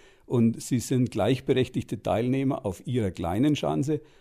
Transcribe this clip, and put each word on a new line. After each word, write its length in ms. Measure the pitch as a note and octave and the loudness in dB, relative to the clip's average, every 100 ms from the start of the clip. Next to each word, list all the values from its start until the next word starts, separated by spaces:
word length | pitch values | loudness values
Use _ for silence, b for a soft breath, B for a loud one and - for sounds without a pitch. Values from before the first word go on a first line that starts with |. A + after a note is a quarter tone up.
| b b - | b b -4
Und 360 | B2+ A#2 A2+ | 2 2 2
sie 160 | - B2+ | -2 -4
sind 320 | - B2+ A#2+ | 0 0 0
gleichberechtigte 920 | A2 G2 B2+ - C3 B2 - - A2 | 0 0 0 0 0 0 -2 -6 -6
Teilnehmer 600 | - F#2 B2 C3+ C3+ C#3 | -2 0 0 0 0 -2
auf 220 | G#2 F2+ - | -4 -6 -4
ihrer 240 | B2 G2+ | -2 -2
kleinen 460 | - F2 F#2+ C#3+ D3 | -2 -2 2 2 2
Schanze 440 | D3+ D3+ C#3 D3+ b b | 0 0 0 -2 b b